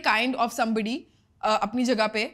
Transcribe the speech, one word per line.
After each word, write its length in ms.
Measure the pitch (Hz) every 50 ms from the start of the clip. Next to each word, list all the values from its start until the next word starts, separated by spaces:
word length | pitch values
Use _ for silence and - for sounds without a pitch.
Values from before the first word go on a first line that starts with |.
| 311 302
kind 280 | 214 214 233 254 254
of 140 | - 233 226
somebody, 460 | - - 240 226 226 220 214 220 240 330 - _ _ _ _ _ _ - -
uh, 140 | 208 214 208
अपनी 240 | 208 208 220 247 254
जगह 220 | 233 254 208 214 214
पे 180 | 220 214 220 302